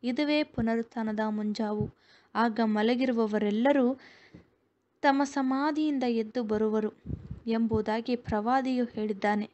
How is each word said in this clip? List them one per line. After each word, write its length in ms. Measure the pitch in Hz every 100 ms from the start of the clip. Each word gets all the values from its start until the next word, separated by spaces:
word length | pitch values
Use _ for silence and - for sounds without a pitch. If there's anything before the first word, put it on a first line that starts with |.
ಇದುವೇ 400 | 240 254 294 302
ಪುನರುತ್ಥಾನದ 760 | 302 - 226 226 226 - 220 214 214
ಮುಂಜಾವು. 600 | 214 214 208 220 214 214 - _ - _ -
ಆಗ 240 | 233 220
ಮಲಗಿರುವವರೆಲ್ಲರೂ 1400 | 226 214 214 247 262 233 220 214 208 208 254 285 247 269 - - - - _ _ _ _ _ _
ತಮ್ಮ 220 | 294 277
ಸಮಾಧಿಯಿಂದ 800 | 277 277 262 262 285 302 311 277
ಎದ್ದು 400 | 247 226 220 254
ಬರುವರು 480 | 220 214 220 214 214 - - - - - -
ಎಂಬುದಾಗಿ 680 | 226 226 220 214 220 233 247
ಪ್ರವಾದಿಯು 680 | - 220 214 262 262 254 240
ಹೇಳಿದ್ದಾನೆ. 640 | - 214 196 208 208 208